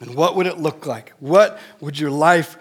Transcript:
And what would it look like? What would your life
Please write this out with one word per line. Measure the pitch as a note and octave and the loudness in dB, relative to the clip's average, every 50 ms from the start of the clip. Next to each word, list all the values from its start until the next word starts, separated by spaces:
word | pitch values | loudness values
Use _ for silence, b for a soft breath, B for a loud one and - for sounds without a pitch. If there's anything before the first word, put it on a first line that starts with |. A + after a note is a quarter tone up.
And | A#2+ A#2+ A#2+ | -20 -10 -4
what | C3 D#3+ F3 F3 | -2 -2 0 0
would | F#3+ F#3 | 0 -2
it | F3+ - F3 | -2 -4 -4
look | D#3 D#3 D3 D#3 - | -4 -6 -6 -6 -8
like? | D3 A#2+ A2 G#2+ - - _ | -10 -10 -10 -12 -16 -20 _
What | C#3 C3+ E3 F#3+ G#3+ G3+ G3+ B B B B B | -4 2 4 4 4 4 2 B B B B B
would | - D3 C#3+ C#3 | -14 -12 -8 -6
your | D3+ D3 C#3 | -4 -4 0
life | D3 D3+ E3 F3 F3 D#3+ - - b | 2 4 4 4 4 2 -2 -8 b